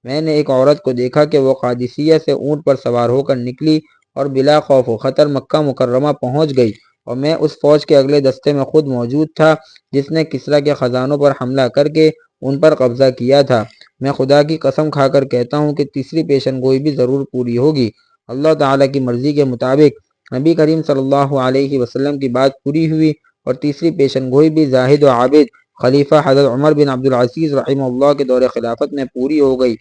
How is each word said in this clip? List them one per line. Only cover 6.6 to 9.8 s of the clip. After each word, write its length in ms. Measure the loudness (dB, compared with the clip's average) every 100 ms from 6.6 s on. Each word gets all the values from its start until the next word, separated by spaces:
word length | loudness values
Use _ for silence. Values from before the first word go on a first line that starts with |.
| 0 -4 _ _ -12
اور 120 | -6
میں 160 | -4
اس 180 | -2 -4 -2
فوج 240 | 2 2 4
کے 120 | 2
اگلے 220 | 4 2
دستے 340 | 0 -2 -2
میں 100 | -2
خود 240 | 0 0 0
موجود 400 | -4 -4 -4 -4 0
تھا 200 | 2 2 -6 _